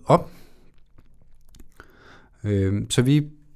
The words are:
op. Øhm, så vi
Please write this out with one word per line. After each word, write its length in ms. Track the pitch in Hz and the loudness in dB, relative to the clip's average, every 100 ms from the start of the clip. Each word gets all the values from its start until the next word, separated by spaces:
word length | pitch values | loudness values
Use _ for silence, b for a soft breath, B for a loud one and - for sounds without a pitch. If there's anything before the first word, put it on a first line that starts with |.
| - | 0
op. 240 | 156 - b b b b - - - - - - - - - - b b b b b b - | 0 0 b b b b -20 -20 -20 -20 -20 -20 -20 -20 -20 -20 b b b b b b -10
Øhm, 460 | 104 101 95 101 113 | -2 0 0 -2 -2
så 120 | - | 0
vi 220 | 127 147 147 - - | 2 2 0 -8 -20